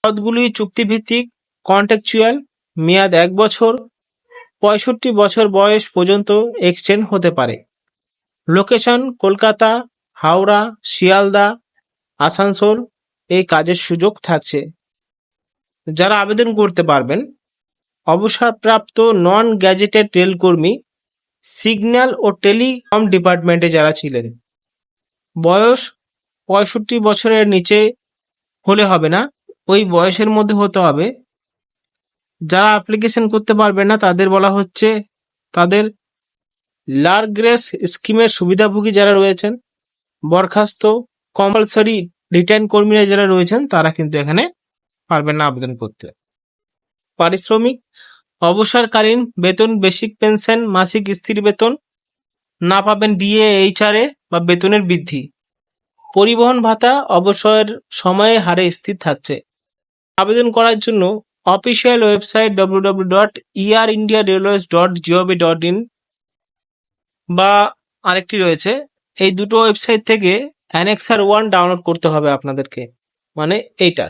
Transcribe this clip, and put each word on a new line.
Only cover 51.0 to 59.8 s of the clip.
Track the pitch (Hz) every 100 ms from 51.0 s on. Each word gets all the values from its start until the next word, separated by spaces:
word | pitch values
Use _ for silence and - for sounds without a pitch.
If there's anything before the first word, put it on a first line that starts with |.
| 196 196
স্থির | - 214
বেতন, | 208 202 226 285 _ _ _ _ _ _ _ _
না | 175 196
পাবেন | 202 208 214 196
ডিএ, | 202 214 214 196
এইচআরএ | 196 190 214 208 269 285 _
বা | 170 170
বেতনের | 175 190 214 185
বৃদ্ধি। | 175 147 143 139 _ _ _ _ _ _ _ - -
পরিবহন | 208 226 240 254
ভাতা | 226 220 240 277 269 180
অবসর | 185 202 214 214 214 233 _
সময়ে | - 185 190 214 226 175
হারে | 175 180
স্থির | 170 - 190 170
থাকছে। | 143 - 139 _ _ _ _